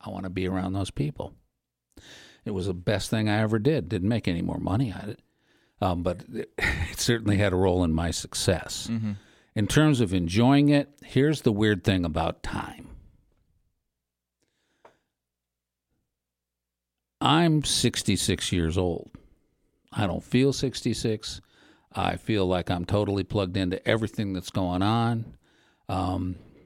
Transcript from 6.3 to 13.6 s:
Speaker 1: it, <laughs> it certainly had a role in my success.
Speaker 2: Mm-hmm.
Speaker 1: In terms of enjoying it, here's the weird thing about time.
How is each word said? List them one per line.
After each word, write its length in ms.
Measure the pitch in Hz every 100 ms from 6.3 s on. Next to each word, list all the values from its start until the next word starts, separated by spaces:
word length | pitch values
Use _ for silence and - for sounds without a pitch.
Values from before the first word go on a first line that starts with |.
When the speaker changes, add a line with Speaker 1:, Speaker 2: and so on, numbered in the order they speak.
Speaker 1:
it, 180 | - -
<laughs> 40 | -
it 420 | - - 85 -
certainly 380 | - 117 104 98
had 160 | 101
a 40 | 90
role 260 | 95 90 85
in 80 |
my 180 | 80 85
success. 760 | 80 - - - 85 - - -
Speaker 2:
Mm-hmm. 220 | 113 107 101 - _ _ -
Speaker 1:
In 120 | 104
terms 340 | 151 156 135
of 120 | 104
enjoying 540 | 92 85 95 120 143 143
it, 220 | 147 139 _
here's 400 | - 131 143 147
the 100 | -
weird 320 | 101 107 101 -
thing 180 | 92
about 400 | 85 78 82 -
time. 460 | - - - - 73 - - _ _ _ _ _